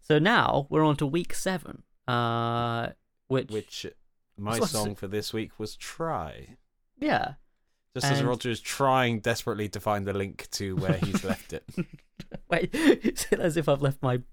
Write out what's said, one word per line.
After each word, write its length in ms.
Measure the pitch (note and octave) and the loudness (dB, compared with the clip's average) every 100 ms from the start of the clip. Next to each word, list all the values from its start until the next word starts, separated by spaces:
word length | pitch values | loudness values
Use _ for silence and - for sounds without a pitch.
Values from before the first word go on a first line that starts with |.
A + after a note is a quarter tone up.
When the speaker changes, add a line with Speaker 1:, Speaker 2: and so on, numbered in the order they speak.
Speaker 1:
So 140 | - D3+ | 6 6
now 480 | E3+ A#3 A#2+ C3 C#3 | 6 6 4 2 2
we're 160 | D3+ | 4
on 120 | D#3 C#3+ | 4 4
to 100 | D3 | 2
week 260 | E3 F3 | 0 0
seven, 520 | - F#3 F#3 - - - _ - | 0 0 -2 -6 -18 -20 _ -2
uh, 800 | A#2+ A#2 A#2 A#2 A#2 A#2 A#2 A#2 - _ _ _ | 0 2 2 0 0 0 -2 -4 -8 _ _ _
which 220 | C3 B2+ | -2 0
Speaker 2:
Which 340 | G#2+ - - - - _ _ _ - | -6 -6 -12 -12 -14 _ _ _ -10
my 220 | G#2 A2+ | -4 0
Speaker 1:
What's 140 | A2+ | 0
Speaker 2:
song 180 | A2 G#2 | 0 -2
Speaker 1:
it? 80 | G2 | -4
Speaker 2:
for 80 | G2 | -6
this 260 | G#2 G#2 | -4 -4
week 260 | A2 G#2+ - | -6 -6 -8
was 160 | G#2+ - | -10 -10
Try. 800 | - - E3 C3+ D#2 G#1 - - _ _ _ _ | -14 -8 -4 -4 -6 -12 -18 -20 _ _ _ _
Speaker 1:
Yeah. 360 | D4 F#3+ - C3+ _ _ _ _ _ | 0 0 0 -8 _ _ _ _ _
Speaker 2:
Just 120 | B2+ C#3 | -4 0
as 80 | C#3 | 2
Speaker 1:
And 100 | C3+ | 2
Speaker 2:
Roger 220 | A#2+ B2+ | 0 -2
is 100 | A2 | -4
trying 600 | - - C#3 C3 B2 A2+ | -6 0 4 4 4 2
desperately 480 | A2 A#2 - G#2 G#2 | 0 -2 -2 -4 -4
to 80 | G#2 | -4
find 240 | G#2+ G#2 G2 | -2 0 0
the 60 | |
link 360 | G2 G2 - - | -2 -4 -6 -10
to 220 | - G2+ F#2 | -6 -4 -2
where 180 | F#2 | -2
he's 280 | F#2 F#2+ - | -2 -2 -2
Speaker 1:
<laughs> 60 | A#4+ | -2
Speaker 2:
left 200 | - - | -6 -6
it. 120 | D#2+ - - E3 - _ _ - - - | -12 -10 -8 -8 -10 _ _ -16 -16 -4
Speaker 1:
Wait, 200 | E3+ F3+ | -2 0
<laughs> 40 | |
is 520 | C#4 D#4 - G#3 - - | 4 4 4 0 -2 -2
it 80 | G3+ | 0
as 180 | F#3+ D#3 | 2 0
if 120 | D#3 | 2
I've 120 | C#3 | 2
left 220 | C#3 C3+ | 2 0
my 180 | C3 B2 - | 0 -2 -4